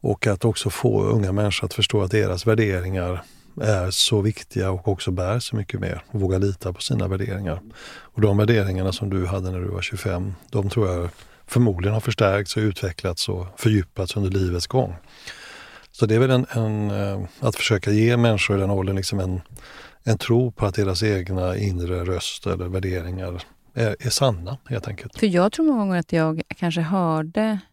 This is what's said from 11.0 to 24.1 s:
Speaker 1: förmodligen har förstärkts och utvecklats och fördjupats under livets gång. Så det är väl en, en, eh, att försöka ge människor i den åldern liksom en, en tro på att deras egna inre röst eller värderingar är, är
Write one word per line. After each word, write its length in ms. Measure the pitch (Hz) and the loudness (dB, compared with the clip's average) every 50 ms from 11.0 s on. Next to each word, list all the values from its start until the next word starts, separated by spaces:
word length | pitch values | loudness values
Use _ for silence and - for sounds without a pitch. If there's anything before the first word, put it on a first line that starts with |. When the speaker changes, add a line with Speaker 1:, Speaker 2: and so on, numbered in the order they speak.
| 87 85 - - - - - _ - | -4 -6 -8 -10 -20 -20 -20 _ -16
Speaker 1:
förmodligen 480 | - - 120 123 113 98 87 90 101 107 | 0 2 4 4 4 4 2 0 0 0
har 60 | 110 | 0
förstärkts 560 | 104 - 110 - 110 98 95 101 104 - - | 0 -2 0 4 4 4 4 2 0 -2 -2
och 40 | - | 0
utvecklats 680 | 107 107 98 - - 95 87 - - 95 85 - - - | 0 0 0 0 -4 -6 -6 -4 -4 -6 -4 -4 -4 -4
och 180 | 95 92 92 92 - | -4 -6 -6 -10 -10
fördjupats 600 | - - 117 110 104 87 - _ - 98 87 - | 0 2 4 4 4 2 0 _ -6 -6 -4 -2
under 140 | 107 101 95 | -2 -2 0
livets 360 | 92 98 95 90 87 87 - | 0 0 0 0 0 -2 -4
gång. 280 | - - 131 123 101 87 85 - - - - - - - - - - - - - - - - - - _ | 0 0 0 0 0 -4 -12 -16 -20 -20 -20 -18 -18 -16 -16 -18 -18 -18 -18 -20 -20 -20 -20 -20 -20 _
Så 140 | - - | 0 2
det 80 | 107 110 | 4 4
är 40 | 113 | 4
väl 120 | 127 131 | 4 4
en, 160 | 131 127 131 - | 4 2 2 0
en, 400 | - 117 113 110 107 107 107 104 | -2 -2 -2 0 0 -2 -2 -2
eh, 300 | 101 101 101 98 98 98 98 92 - - | -2 -2 -2 -2 -4 -6 -6 -8 -10 -4
att 160 | - 120 104 | -2 -2 -2
försöka 340 | - - - 113 98 - - | 0 0 0 0 2 2 2
ge 260 | 104 107 113 117 120 | 4 4 6 6 6
människor 400 | 120 120 117 110 101 - - 104 | 6 6 4 4 4 2 2 2
i 40 | 98 | 2
den 100 | 98 95 | 2 2
åldern 260 | 101 98 95 95 98 | 0 0 0 0 -2
liksom 240 | 98 92 - - 101 | -2 -2 -2 -2 -2
en, 200 | 95 95 92 90 - - - - - - - - - - - _ _ | -2 -2 -4 -4 -6 -10 -20 -20 -20 -20 -20 -20 -20 -20 -20 _ _
en 160 | - 113 104 | 0 0 0
tro 320 | - - 117 120 127 123 | 2 2 2 4 4 2
på 160 | 110 - - | 0 -2 -2
att 80 | 101 92 | -2 0
deras 280 | - 104 95 95 85 107 | 0 0 0 0 0 0
egna 540 | 110 104 95 90 92 95 92 90 90 90 | 0 0 0 -2 -2 -2 -2 -2 -2 -2
inre 480 | 101 101 101 92 90 87 85 90 90 87 | 0 -2 -2 -2 -2 -2 -4 -4 -4 -2
röst 420 | 90 92 90 - - - - - | -2 -2 -2 -4 -6 -8 -6 -4
eller 220 | 98 92 90 90 90 | -4 -4 -2 -4 -4
värderingar 720 | 92 95 92 95 90 90 87 87 90 92 92 92 90 87 - - - _ _ _ _ | -4 -4 -2 -2 -4 -4 -4 -6 -8 -6 -6 -8 -8 -10 -12 -14 -20 _ _ _ _
är, 220 | - 117 110 - - | -2 -2 0 -2 -2
är 100 | - 127 | -4 -4